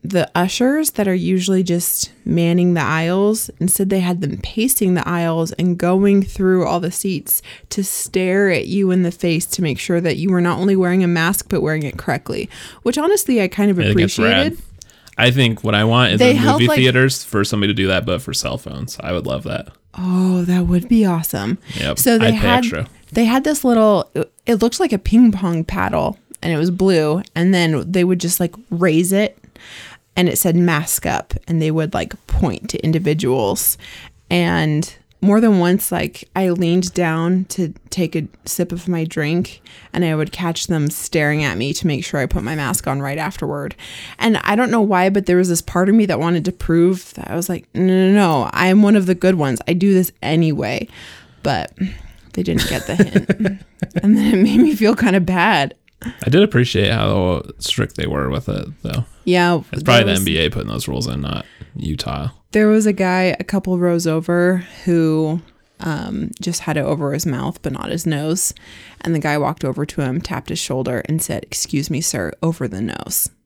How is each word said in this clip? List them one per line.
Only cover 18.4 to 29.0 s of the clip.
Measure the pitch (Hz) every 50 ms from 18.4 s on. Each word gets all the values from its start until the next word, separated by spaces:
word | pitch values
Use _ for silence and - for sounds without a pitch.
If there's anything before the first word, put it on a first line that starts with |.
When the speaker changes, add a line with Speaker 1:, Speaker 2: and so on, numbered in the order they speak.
| - - -
Speaker 2:
phones. | - - - 71 67 - 123 - -
I | - 71
would | 90 87 -
love | - 65 - -
that. | - - - - - - _ _ _ -
Speaker 1:
Oh, | - 180 180 180 185 185 185 185 180 175
that | 175 180 180 175
would | 175 180 175 170 -
be | 240 220 214
awesome. | 190 175 170 160 - - 104 101 107 170 - _ - -
Speaker 2:
Yep. | - - 71 - -
Speaker 1:
So | - 262 233
they | 226 220 226
Speaker 2:
I'd |
pay | 220
Speaker 1:
had, | 220 208 - 240 247 247
Speaker 2:
extra. | 226 - 78 - - - - _ _
Speaker 1:
they | - 226 233
had | 226 240 269 277
this | 311 302 285 -
little, | 254 240 226 220 214 208 180 - _ _
it, | 190 165 - _ _ _
it | - 233
looked | 202 214 240 240 -
like | 381 285 226
a |
ping | 190 _ - 208 226 247 226
pong | 202 185 190 175 170 165 165
paddle, | - - 180 - - - 156 - - 202 _ _ _ - -
and | - 165
it | 165
was | 151 160 185
blue, | 175 185 190 190 185 160 156 151 151 180 196 - _
and | 165 170 185 190
then | 180 175 160 156 139 - -
they | 185 185 175
would | 180 185 175
just, | - 170 180 -
like, | 180 170 - 214 233 _
raise | 202 170 180 185 156 160